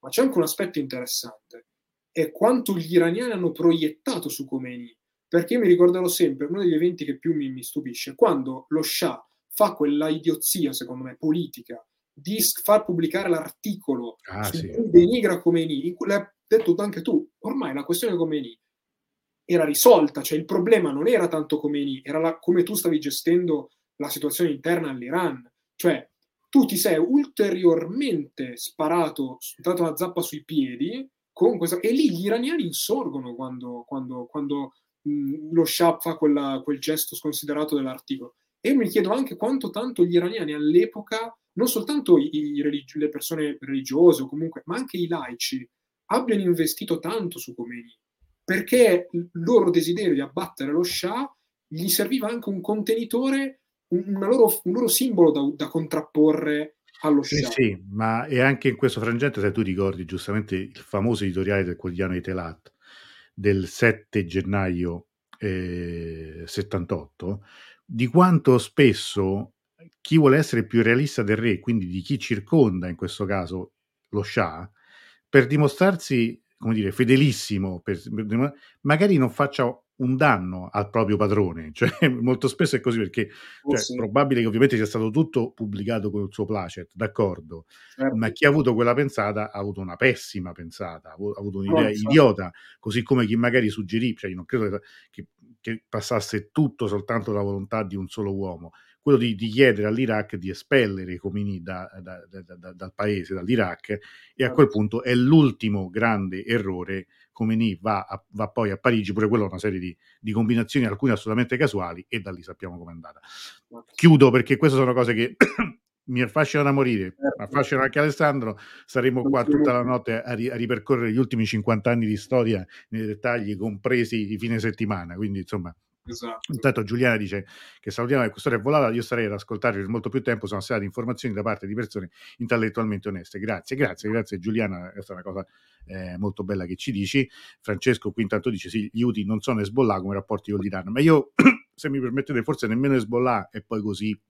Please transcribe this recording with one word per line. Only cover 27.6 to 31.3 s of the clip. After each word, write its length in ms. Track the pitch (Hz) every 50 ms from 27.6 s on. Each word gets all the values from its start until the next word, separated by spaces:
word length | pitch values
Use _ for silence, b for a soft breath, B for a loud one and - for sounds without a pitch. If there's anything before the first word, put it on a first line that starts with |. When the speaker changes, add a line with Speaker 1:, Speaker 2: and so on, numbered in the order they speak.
| 185 170 165 156 160 170 196 254 294 262 190 156 143 - _ - 135 127 120
Speaker 1:
sparato, 840 | 117 - - _ - 156 156 170 175 165 151 151 - 135 131 135 - - - - _
dato 240 | - 175 180 175 175
la 120 | 165 160
zappa 240 | - 180 180 175 175
sui 240 | 170 - - 151 -
piedi, 640 | - 160 151 135 131 123 120 139 175 226 262 269 - _ _ _ _